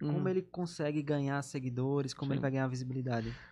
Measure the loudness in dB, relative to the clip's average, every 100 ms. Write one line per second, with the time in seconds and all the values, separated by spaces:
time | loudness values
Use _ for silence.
0 | 0 2 2 2 0 -4 -4 -2 0 0
1 | 2 2 2 0 -2 -4 -2 0 2 2
2 | 0 -2 0 0 2 2 0 0 -2 -2
3 | 0 0 0 -6 -12